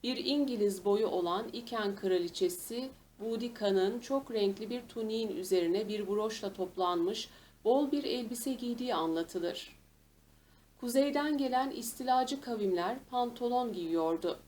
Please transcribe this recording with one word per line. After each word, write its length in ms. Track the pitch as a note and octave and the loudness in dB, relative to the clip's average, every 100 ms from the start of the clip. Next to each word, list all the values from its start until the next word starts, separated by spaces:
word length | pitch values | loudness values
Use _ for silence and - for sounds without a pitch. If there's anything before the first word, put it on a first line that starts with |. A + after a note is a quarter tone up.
Bir 220 | A#3+ B3+ | -2 -2
İngiliz 600 | - D4 C4+ A#3 G#3 F#3+ | 0 2 2 2 2 2
boyu 220 | G3+ G3+ A3 | 2 4 4
olan 420 | F3+ F3 F#3 A#3 | 2 0 0 -2
Iken 480 | A#3+ A#3 A#3 G3+ G3+ | -8 -6 -2 -2 -2
kraliçesi 920 | F#3+ F#3 F3 - F3+ - - A#3 C4 - - - | 2 2 2 0 0 0 -6 -6 -6 -12 -20 -8
Boudica'nın 800 | A3 A3+ A#3+ A#3 G#3 F#3+ F#3+ A#3+ | -4 -2 -4 0 2 4 4 0
çok 300 | - C4+ C4+ | -2 -2 0
renkli 400 | A3+ G3 G3 A3 | 2 2 0 -4
bir 120 | B3 A#3+ | -6 -6
tuniğin 480 | A#3 A3 A3+ A3 F3 | -6 -2 0 -2 -4
üzerine 520 | F#3 F#3+ E3+ F#3+ G3+ | 2 2 4 2 0
bir 200 | G#3 F#3+ | -4 0
broşla 440 | G#3 A3 A3 G3 | 0 0 -2 -6
toplanmış 760 | G3 F#3 - F3+ F3 F3 A3+ - - - - | -4 -6 0 2 2 0 -2 -8 -14 -20 -2
bol 280 | G#3+ C4 C#4 | 4 4 4
bir 120 | D4 | 0
elbise 480 | C#4+ B3 A3+ A#3+ C#4 | 0 -4 -4 -4 -4
giydiği 420 | B3 A#3+ A#3 B3 | -4 -4 -4 -2
anlatılır. 800 | F3+ E3 D#3+ E3 F#3 E3+ - - - - _ _ _ - - _ - _ - | 0 0 0 -2 -2 -4 -4 -12 -20 -20 _ _ _ -20 -20 _ -20 _ -8
Kuzeyden 580 | A#3+ B3+ C#4+ C#4+ D4 C#4+ | 0 2 2 2 0 0
gelen 320 | C4 B3+ C4+ | 2 2 0
istilacı 680 | - A#3 - B3+ B3+ B3+ C#4 | -4 -8 -6 2 2 2 -4
kavimler 580 | B3+ A3 G3+ F3 F3+ C4 - | -4 -2 0 2 0 -4 -4
pantolon 600 | B3 A#3+ A#3 A#3+ B3 B3 | -2 -2 -2 0 0 0
giyiyordu. 680 | F3+ E3 E3 D#3+ E3 F3 - | -4 -2 2 2 0 -2 -4